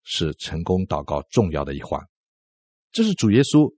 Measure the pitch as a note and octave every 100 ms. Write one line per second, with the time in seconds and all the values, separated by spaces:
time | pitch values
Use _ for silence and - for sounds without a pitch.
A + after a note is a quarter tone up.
0 | - - D#2+ D2 - D#2+ F2 F#2 F#2+ D2
1 | D2 C#2+ - B2+ F#2 D2+ C#2+ C#2+ - C#2+
2 | - _ _ _ _ _ _ _ _ -
3 | A3 F#3 A2 A2+ C#3 D3+ C#3+